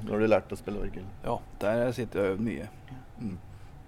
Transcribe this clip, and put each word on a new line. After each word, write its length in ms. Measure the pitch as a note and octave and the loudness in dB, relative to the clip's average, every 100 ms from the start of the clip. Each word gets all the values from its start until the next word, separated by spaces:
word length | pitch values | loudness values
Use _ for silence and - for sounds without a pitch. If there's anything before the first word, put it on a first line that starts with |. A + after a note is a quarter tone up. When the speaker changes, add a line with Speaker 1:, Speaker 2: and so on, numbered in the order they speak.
Speaker 1:
når 220 | G#2+ G#2+ A2 | 0 4 6
du 20 | |
lærte 300 | G#2+ - G2 | 6 4 -6
å 20 | |
spille 220 | - G2+ | -4 -2
orgel? 220 | G2 F2+ G2 G#2 | -2 -4 -10 -6
Speaker 2:
Ja, 140 | - A#2+ - - | -2 -2 -4 -2
der 220 | G2+ A#2 B2 A#2+ | 2 4 4 2
sitter 240 | A2 F#2 | 0 2
jeg 140 | G2 | 4
og 0 | G2 | 4
øver 140 | A2+ | 0
mye. 180 | D2+ G#2 - - - - - | -2 -6 -12 -14 -14 -14 -6
Mm. 160 | A2 F#2 - - - - | -6 -6 -10 -14 -14 -14